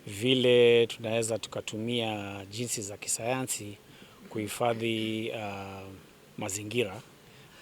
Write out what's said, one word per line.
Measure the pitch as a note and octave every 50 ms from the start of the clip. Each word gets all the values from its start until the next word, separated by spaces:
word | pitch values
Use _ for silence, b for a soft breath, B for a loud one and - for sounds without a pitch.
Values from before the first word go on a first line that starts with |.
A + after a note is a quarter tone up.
| - A2+
vile | G2+ G2 A2 B2+ C3 C3 B2 B2 B2 B2 A#2+ A#2+ A#2+ A#2 A#2 A2+
tunaweza | - - A#2 A2 A2 A#2 A2+ A2 A2+ G#2
tukatumia | - - - A#2 - - - G#2+ A2 A#2 A#2+ A#2+ A2+ A2 G#2+ G#2 G2+ G2+ G2+ G2+ G2 G2
jinsi | G2+ A2+ B2 A2+ - A#2+
za | G#2 G2 G#2 F#2+
kisayansi | - - - - A2+ A#2 B2+ C3 C3 B2 - - G#2+ G2+ G2+ - - B B B B B B B B -
kuhifadhi, | - A2 G#2+ G2 - - A#2+ A#2+ A#2 A2+ A2+ A2+ A2+ A2 A2 A2 A2 A2 A2 - -
uh, | A#2 G#2+ G2+ G2 G2 G2 G2 F#2+ F#2+ F#2+ F#2+ F#2+ F2+ - - - - - - - -
mazingira, | A2 G#2 F#2+ G2+ G#2 G#2+ A#2+ A#2+ A2+ G2 F#2 A2 - - - - B B B B B B B B